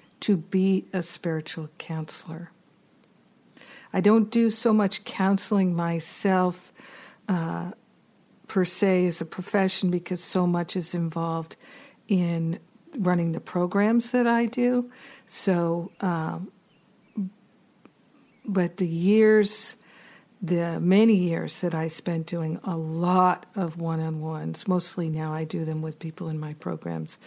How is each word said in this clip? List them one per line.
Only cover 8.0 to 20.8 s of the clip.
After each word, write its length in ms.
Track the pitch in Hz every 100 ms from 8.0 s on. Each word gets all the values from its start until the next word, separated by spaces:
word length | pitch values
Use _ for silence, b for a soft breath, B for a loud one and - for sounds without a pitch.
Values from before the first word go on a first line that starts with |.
| _ _ _ _ -
per 160 | 196
se 420 | 180 - 196 185 180
as 140 | 165
a 40 |
profession, 640 | 165 - - 208 190 - 180
because 320 | 175 175 180
so 280 | - 185 180
much 260 | 175 170
is 200 | 185 160
involved 600 | 175 165 165 165 165 160 - B B B B -
in 500 | 190 175 170 165 160 - _ _ 285
running 320 | 180 175 170
the 100 | 160
programs 720 | - 180 175 196 208 233 -
that 160 | 254 240
I 200 | 233 233
do. 440 | 247 240 247 247 B B B B
So, 680 | - - 175 170 170 175 -
um, 500 | 190 165 160 170 185 - _ _ _ _ _ - 190 - _ _ _ _ - _ _ _ _ _
but 340 | - 190 175 175
the 100 | 175
years, 880 | 165 180 214 214 214 202 - - - B B B B B _
the 380 | 165 170 170 165